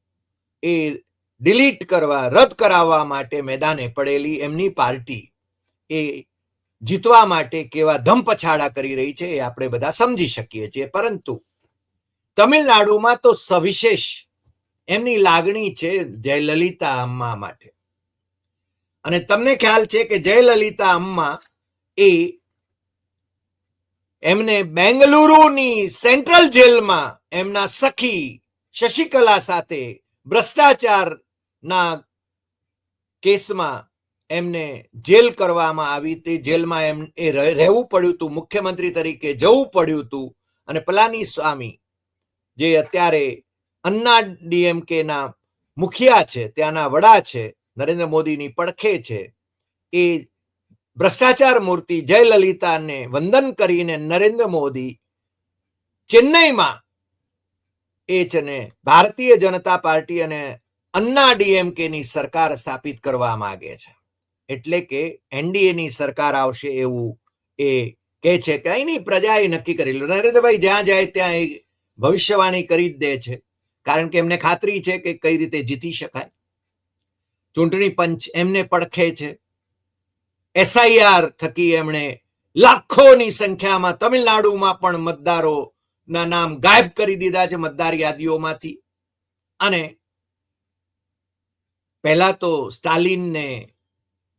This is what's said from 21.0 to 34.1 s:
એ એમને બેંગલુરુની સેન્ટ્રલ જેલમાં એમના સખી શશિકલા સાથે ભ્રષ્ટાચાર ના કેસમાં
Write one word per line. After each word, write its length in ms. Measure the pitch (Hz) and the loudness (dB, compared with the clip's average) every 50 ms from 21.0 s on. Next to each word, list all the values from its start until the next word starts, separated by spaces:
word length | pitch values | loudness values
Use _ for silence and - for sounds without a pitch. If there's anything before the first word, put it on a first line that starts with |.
| 180 190 190 175 156 143 151 180 - _ _ _ _ _ _ _ _ _ _ - | -2 -4 -4 -4 -4 -4 -6 -8 -12 _ _ _ _ _ _ _ _ _ _ 4
એ 420 | 202 196 175 165 170 175 - _ _ _ _ _ _ _ _ _ _ _ _ _ _ _ _ _ _ _ _ _ _ _ _ _ _ _ _ _ _ _ _ _ _ _ _ _ | 4 6 6 4 2 -2 -6 _ _ _ _ _ _ _ _ _ _ _ _ _ _ _ _ _ _ _ _ _ _ _ _ _ _ _ _ _ _ _ _ _ _ _ _ _
એમને 420 | - 156 185 208 220 226 214 202 190 | 0 2 2 4 4 2 0 0 -2
બેંગલુરુની 1300 | 165 156 170 180 214 247 269 277 285 285 302 302 302 311 311 311 302 285 277 262 254 233 214 202 185 | -2 0 2 4 4 6 6 6 8 8 8 8 8 10 10 8 8 6 4 0 0 0 -2 -2 -4
સેન્ટ્રલ 600 | - - - 240 254 277 262 - 339 349 349 285 | -6 -2 2 2 2 2 2 4 6 6 6 6
જેલમાં 800 | 233 254 247 240 240 233 214 196 185 160 143 120 - - _ _ | 8 8 8 8 8 6 4 2 0 -2 -2 -4 -10 -16 _ _
એમના 340 | 160 175 185 196 202 202 196 | -8 -8 -6 -6 -4 -4 -4
સખી 800 | 190 - - 269 269 269 - 247 247 220 175 147 127 117 - _ _ _ _ _ _ | -2 0 0 0 0 -2 -2 -4 -4 -4 -4 -6 -8 -12 -16 _ _ _ _ _ _
શશિકલા 680 | _ - 226 240 - - 330 330 - 262 233 226 208 190 | _ -4 -4 -2 -2 -2 -4 0 2 2 4 4 4 2
સાથે 640 | - - 180 170 - - 170 143 127 120 107 - _ _ _ _ _ | 0 -2 -4 -6 -6 -8 -10 -10 -10 -12 -14 -18 _ _ _ _ _
ભ્રષ્ટાચાર 920 | 131 190 233 - - - 302 294 285 262 - 240 226 208 196 185 170 - - _ _ _ _ _ _ _ _ - | -4 -2 -2 -2 0 2 4 4 4 4 4 2 0 0 0 0 -2 -6 -12 _ _ _ _ _ _ _ _ -10
ના 400 | 156 185 185 175 175 165 151 - _ _ _ _ _ _ _ _ _ _ _ _ _ _ _ _ _ _ _ _ _ _ _ | -4 -2 -2 -2 -2 -4 -8 -12 _ _ _ _ _ _ _ _ _ _ _ _ _ _ _ _ _ _ _ _ _ _ _
કેસમાં 680 | - 190 202 196 196 - 202 185 170 147 131 110 - _ _ _ _ _ | 0 0 0 0 -2 -4 -6 -6 -6 -6 -8 -10 -14 _ _ _ _ _